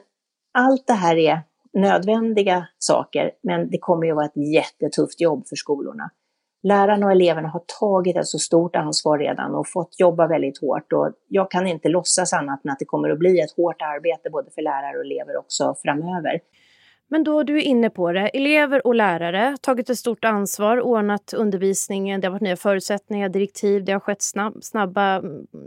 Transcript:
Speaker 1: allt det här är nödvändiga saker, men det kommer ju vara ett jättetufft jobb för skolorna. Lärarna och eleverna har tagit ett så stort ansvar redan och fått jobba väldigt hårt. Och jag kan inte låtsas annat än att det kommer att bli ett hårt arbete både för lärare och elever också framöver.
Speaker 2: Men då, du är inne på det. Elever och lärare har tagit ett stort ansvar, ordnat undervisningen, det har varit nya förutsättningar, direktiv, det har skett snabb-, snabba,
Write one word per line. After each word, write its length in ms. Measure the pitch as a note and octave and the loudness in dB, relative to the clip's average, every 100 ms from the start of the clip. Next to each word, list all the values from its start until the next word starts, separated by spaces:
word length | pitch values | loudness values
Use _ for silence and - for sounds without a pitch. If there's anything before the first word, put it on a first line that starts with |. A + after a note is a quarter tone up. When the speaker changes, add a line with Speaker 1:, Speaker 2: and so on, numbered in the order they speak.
| _ _ _ _ _ | _ _ _ _ _
Speaker 1:
allt 340 | C4 C4 C4 - | 2 4 2 2
det 60 | |
här 240 | G#3+ E3+ E3 | 2 2 4
är 240 | D#3 D#3+ - _ _ | 4 2 -4 _ _
nödvändiga 920 | F#3+ G3 F3+ F#3+ A3+ A3+ G#3 G3+ F3+ E3+ - | 0 4 2 2 0 2 2 2 0 -2 -6
saker, 520 | - C3 - D3 E3 - | 0 0 0 -2 -4 -4
men 280 | F3+ E3+ E3+ | -4 -2 -2
det 80 | F3 | -4
kommer 280 | - E3+ E3 | -2 0 0
ju 60 | |
vara 120 | D3+ | 0
ett 120 | D3 D3+ D3 | -2 -2 0
jättetufft 680 | D#3 - - D3+ D3+ D3 - | 2 0 -4 -4 0 -2 0
jobb 260 | E3+ C#3 - | 0 0 -8
för 80 | C#3+ | -8
skolorna. 540 | - C#3+ - D2 D2+ _ _ _ _ _ | -6 -4 -6 -10 -14 _ _ _ _ _
Lärarna 440 | G3 G3+ G3+ G#3 G3+ | 0 4 4 4 4
och 60 | |
eleverna 360 | F#3+ F3 D#3 D#3+ | 4 4 2 -4
har 140 | E3+ - - | -8 -10 -4
tagit 360 | G#3+ F#3 F3+ E3+ | 0 2 2 0
ett 100 | D#3+ | -2
så 120 | D3+ | -4
stort 380 | - E3+ E3+ E3+ | 2 2 2 0
ansvar 420 | D3+ D3+ D#3 D3 | -2 -2 0 0
redan 360 | C#3 C3 C3+ | 0 -4 -4
och 140 | D3 D3 | -6 -4
fått 320 | F#3 E3 - | -6 -4 2
jobba 260 | F3+ E3+ E3 | 2 4 2
väldigt 340 | D3+ C#3 - | 2 -2 -4
hårt. 320 | C3+ D3 - | -4 -4 -2
Och 200 | D3 D3+ - - | -2 -2 -6 -2
jag 220 | F#3+ F#3+ | -2 0
kan 160 | F3+ F#3+ | 0 -2
inte 220 | D#3+ D#3 | 0 0
låtsas 440 | F3 E3+ - F3+ | 0 0 0 0
annat 320 | F3 C#3+ C#3 | -2 -2 -6
än 60 | D3 | -6
att 80 | C3+ | -6
det 60 | |
kommer 260 | D3 D3 D3+ | -4 -2 0
att 80 | D3+ | 2
bli 220 | F3+ F3 | 4 4
ett 160 | D#3 - | 2 0
hårt 260 | E3+ - | -2 -2
arbete 480 | D3+ D3 E3 D#3+ E3 | -6 -4 -2 -2 -4
både 200 | D#3 - | -8 -8
för 120 | - | -6
lärare 360 | D3+ C#3 C#3 C#3+ | -4 -4 -6 -8
och 60 | |
elever 320 | C#3 C#3 D3 C#3+ | -6 -8 -6 -8
också 380 | - - C3+ C#3 | -6 -4 -2 -2
framöver. 580 | D#3 D3 E3+ F3+ D3+ E3 - _ _ _ _ _ - | -4 -4 -4 -4 -4 -6 -8 _ _ _ _ _ -4
Speaker 2:
Men 160 | D#4 | 0
då, 180 | D4+ D4+ | 2 2
du 140 | D4 D4+ | 2 0
är 60 | |
inne 280 | C#4+ A#3+ A3+ | 2 2 2
på 220 | F#3+ F3 | 0 0
det. 160 | F#3 G#3 | 0 0
Elever 580 | C4+ C#4 D4+ C#4+ C4+ B3 | 0 2 2 4 2 4
och 80 | |
lärare 420 | A#3 G3+ E3 E3+ F#3+ | 4 4 2 -2 0
har 200 | B3+ C#4 | 0 0
tagit 340 | - B3 B3 | -2 -2 -2
ett 80 | A#3+ | -4
stort 260 | A#3+ G#3+ | -4 -2
ansvar, 560 | A3+ G#3 G3 - G#3 B3 | 0 0 -2 0 2 2
ordnat 520 | B3 A3 G#3 G#3 - | 2 2 0 -2 -4
undervisningen, 880 | - G#3+ F#3+ G3 F#3+ - G3 G3 G3 | -2 0 0 0 0 -4 -4 -4 -2
det 60 | F#3 | -4
har 60 | |
varit 100 | G3+ | -2
nya 140 | G3+ F3 | -4 -2
förutsättningar, 720 | G#3 G3 - G3+ - G#3 G3 | 0 0 -2 -6 -4 -4 -2
direktiv, 560 | F#3+ G3 - G3+ G3+ | -2 -2 -2 0 0
det 80 | F#3+ | 0
har 80 | G3 | -2
skett 220 | - G3+ | -2 -4
snabb-, 420 | - G3+ G#3+ - | -4 -4 -6 -8
snabba, 580 | - A3 F#3 G3+ G3 F#3+ F3 C#3+ - D2 | -6 -4 -2 0 0 0 -4 -12 -16 -18